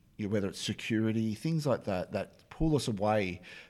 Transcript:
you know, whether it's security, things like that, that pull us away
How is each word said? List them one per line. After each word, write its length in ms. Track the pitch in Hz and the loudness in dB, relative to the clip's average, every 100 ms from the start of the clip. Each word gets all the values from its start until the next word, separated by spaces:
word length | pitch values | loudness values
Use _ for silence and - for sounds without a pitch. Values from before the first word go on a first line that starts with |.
| _ - | _ -6
you 80 | 104 | -2
know, 40 | |
whether 180 | 107 95 | 0 0
it's 120 | - | -4
security, 760 | - 104 - 107 110 110 110 104 | -4 -4 0 2 2 2 0 -2
things 300 | 160 160 147 | -2 0 2
like 200 | 117 - | 0 0
that, 260 | 92 - | -2 -2
that 380 | 98 90 - - | -4 -6 -10 -12
pull 260 | - 160 143 | 0 2 2
us 140 | 120 | 2
away 500 | 98 107 107 92 87 - - | 0 4 4 2 -4 -10 -20